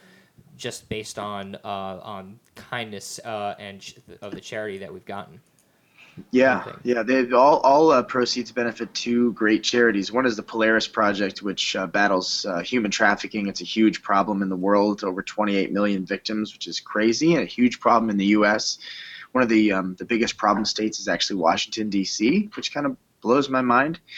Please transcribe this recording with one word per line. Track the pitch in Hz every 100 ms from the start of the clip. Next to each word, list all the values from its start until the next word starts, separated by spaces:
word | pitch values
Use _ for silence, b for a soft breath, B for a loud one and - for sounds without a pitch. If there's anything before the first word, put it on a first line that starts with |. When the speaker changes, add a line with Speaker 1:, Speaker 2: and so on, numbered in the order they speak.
| b b b b _ -
Speaker 1:
just | 123 - _
based | 110 107 -
on, | 104 104 98 98
uh, | 107 101 95 92
on | - 98 95 113 _
kindness, | - - 123 110 101 - -
uh, | 117 107 101 -
and | 101 98
ch-, | - - _ 92
of | 101
the | 95
charity | - 110 107 95
that | 98
we've | 95
gotten. | - 98 - 80 _ _ _ B B B B B -
Speaker 2:
Yeah, | 127 131 120
Speaker 1:
Kind | -
of | -
thing. | 123 120
Speaker 2:
yeah. |
They | 110 131 123
all, | 123 127 120
all, | 131 139 160
uh, | 131
proceeds | - 127 120 127 110
benefit | - 120 113 113
two | - 120 120 120
great | - 107 107
charities. | - 123 117 101 95
One | 117 131
is |
the | 107
Polaris | - 113 110 113 -
Project, | - 104 98 98 -
which, | 101 92 - 104
uh, | 92
battles, | 101 101 92 90 -
uh, | 104 87
human | 85 123 104
trafficking. | - 107 101 98 110 101
It's | 95
a |
huge | 85 110 110 92
problem | - 98 98 98
in | 98
the | 92
world, | 95 101 104 101
over | 101 92
twenty-eight | - - 104 98 92
million | 98 104 98
victims, | 90 98 - 107 107
which | - 87
is | -
crazy, | - 107 110 113 160
and | 165
a | 95
huge | - 123 -
problem | 120 113 113
in | 101
the | 98
U | 104
S. | 104 107 - - B B B B B
One | 127
of | 120
the, | 110 107
um, | 95 92 90
the |
biggest | 95 117 110 -
problem | 104 101
states | 104 - 110 -
is | 101
actually | 87 - 101
Washington, | 82 101 - - 107
D | 101
C, | 95 - 110 190 208 -
which | -
kind | 143 143
of | 127 _ _
blows | 104 135 135
my | 131
mind. | 127 120 147 165 B